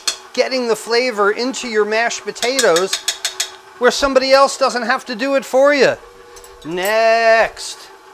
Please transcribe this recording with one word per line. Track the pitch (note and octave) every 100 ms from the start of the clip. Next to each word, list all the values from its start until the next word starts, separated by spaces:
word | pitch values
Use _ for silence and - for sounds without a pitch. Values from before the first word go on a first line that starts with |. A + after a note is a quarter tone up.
| - - -
getting | - A#3 B3+ A#3+
the | G#3+
flavor | G#3 A#3 B3+ G#3 G3+
into | A3 B3 G#3+ B3
your | G#3+ G#3
mashed | A3 A#3 -
potatoes | G#3 - A#3+ C4 A3 E3 F#3+ - - - - - - - - -
where | A#3+
somebody | - C#4 C4 C4
else | C4+ C4+ -
doesn't | C4 A#3
have | A3 C4 -
to | A3+
do | C4+ C#4
it |
for | - C4 C#4
you? | C#4+ F3+ A#2 - - - - - - D3
Next, | F3+ F#3+ A3 A3+ A3+ A3+ A3+ G3 - - - - - -